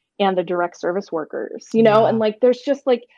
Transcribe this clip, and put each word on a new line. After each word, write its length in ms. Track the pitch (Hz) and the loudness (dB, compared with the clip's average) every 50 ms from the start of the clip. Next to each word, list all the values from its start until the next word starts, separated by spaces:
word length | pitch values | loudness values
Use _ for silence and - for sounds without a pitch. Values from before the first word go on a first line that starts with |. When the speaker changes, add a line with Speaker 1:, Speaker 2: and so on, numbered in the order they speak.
| _ _ _ - | _ _ _ -4
Speaker 1:
and 160 | 202 196 185 | -2 -2 0
the 60 | 180 175 | -2 -4
direct 380 | 180 180 175 175 175 - - | -4 -4 -4 -4 -6 -6 -6
service 320 | - 165 175 196 202 - - | -6 -6 -4 -6 -6 -8 -8
workers, 560 | 160 151 - - 135 113 - - - - - - | -8 -8 -8 -10 -10 -10 -10 -12 -16 -12 -4 0
you 100 | 220 226 | 2 4
know? 200 | 220 208 220 226 | 6 6 4 4
Speaker 2:
Yeah. 60 | 170 | 2
Speaker 1:
And, 100 | 226 226 | 2 0
like, 220 | 220 214 208 - | -2 -2 -2 2
there's 220 | - 247 247 247 - | 2 2 2 2 -2
just, 240 | 285 277 269 - | -4 -4 -2 0
like, 180 | 269 247 240 - _ _ | -2 -2 -2 -2 _ _